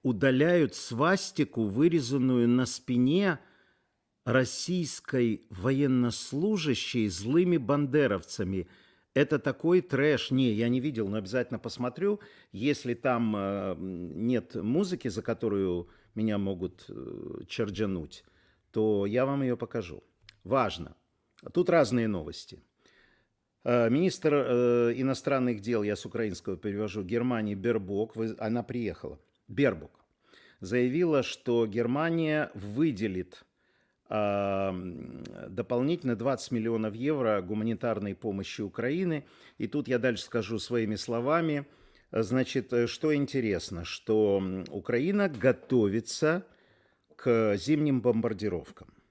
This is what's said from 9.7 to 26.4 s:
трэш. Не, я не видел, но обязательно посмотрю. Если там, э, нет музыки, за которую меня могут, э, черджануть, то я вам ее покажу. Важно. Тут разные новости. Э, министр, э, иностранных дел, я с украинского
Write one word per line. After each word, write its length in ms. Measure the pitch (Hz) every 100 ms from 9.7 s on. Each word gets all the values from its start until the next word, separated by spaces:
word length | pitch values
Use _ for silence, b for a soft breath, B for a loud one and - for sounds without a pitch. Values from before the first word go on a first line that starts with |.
| 180
трэш. 500 | 180 135 147 139 -
Не, 220 | 131 131
я 160 | 107 117
не 120 | 127
видел, 280 | 139 117 98
но 80 | 107
обязательно 420 | 95 123 120 117
посмотрю. 600 | 117 - 123 123 196 202 B B B
Если 400 | 95 135 143 123
там, 420 | 120 131 120 113
э, 420 | 104 98 101 98 85
нет 800 | 95 87 87 78 113 123 - 104
музыки, 520 | 104 143 196 180 120
за 140 | 95
которую 640 | 113 117 113 101 95 87 85 b b
меня 220 | 107 110 104
могут, 480 | 98 92 90 - -
э, 540 | 95 65 - - - -
черджануть, 760 | - 107 101 107 92 76 - b b b b _
то 340 | 110 110 104 101
я 180 | 117
вам 160 | 135 139
ее 140 | 131 120
покажу. 480 | 117 120 87 76 _ _ - _
Важно. 520 | 95 131 107 82 73 - _ _ _ - -
Тут 160 | - 180
разные 380 | 170 123 123 110
новости. 520 | 98 76 - - 85 _ _ b b b b b _ _ _
Э, 260 | - 120 117
министр, 440 | 135 180 - 156
э, 580 | 147 123 123 123 120 117 120
иностранных 640 | 131 127 - 135 123 110
дел, 220 | 104 117
я 140 | 104 104
с 100 | -
украинского 500 | 117 110 90